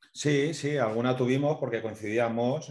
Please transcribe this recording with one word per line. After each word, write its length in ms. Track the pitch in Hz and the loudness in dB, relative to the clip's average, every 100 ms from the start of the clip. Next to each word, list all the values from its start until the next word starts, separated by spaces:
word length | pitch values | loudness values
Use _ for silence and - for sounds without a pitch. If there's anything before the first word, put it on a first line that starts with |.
| - | -20
Sí, 400 | - 147 143 147 | -4 0 2 0
sí, 240 | 156 143 147 | -2 -2 0
alguna 400 | 110 113 127 127 | 0 0 0 2
tuvimos 400 | 123 135 143 151 | 2 2 2 0
porque 220 | 127 113 | -2 -4
coincidíamos, 920 | 113 104 104 113 117 113 120 156 139 | -4 -6 -2 0 0 2 0 0 -4